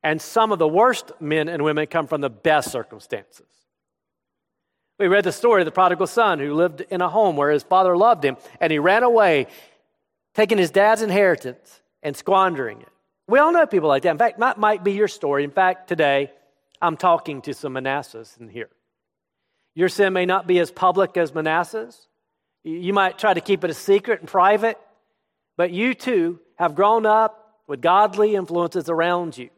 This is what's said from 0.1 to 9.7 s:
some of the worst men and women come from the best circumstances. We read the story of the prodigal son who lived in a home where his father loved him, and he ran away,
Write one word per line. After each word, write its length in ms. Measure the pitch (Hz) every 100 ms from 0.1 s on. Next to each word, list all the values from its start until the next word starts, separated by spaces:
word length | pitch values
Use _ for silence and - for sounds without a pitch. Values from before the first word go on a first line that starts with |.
| 156
some 300 | - 226 220
of 80 | 190
the 80 | 156
worst 440 | 170 247 233 - -
men 260 | 147 156 151
and 160 | 170
women 240 | 151 151 151
come 200 | 170 151
from 120 | 151
the 100 | 139
best 400 | 107 165 151 -
circumstances. 800 | 127 110 107 - 107 - _ _ _ _ _ _ _ _ _ _ _ _ _ _ _ _ -
We 80 | 190
read 160 | 196
the 80 | 190
story 300 | - 240 208
of 40 | 160
the 60 |
prodigal 340 | 180 185 170 185
son 340 | 233 220 160
who 140 | 143
lived 280 | 151 175 147
in 200 | - 190
a 80 | 180
home 280 | 190 202 147
where 120 | 143
his 140 | 147
father 320 | - 185 185 175
loved 300 | 220 196 139
him, 100 | 131 - -
and 140 | 165
he 60 | 156
ran 240 | 165 214
away, 440 | 247 226 196 147 123 - -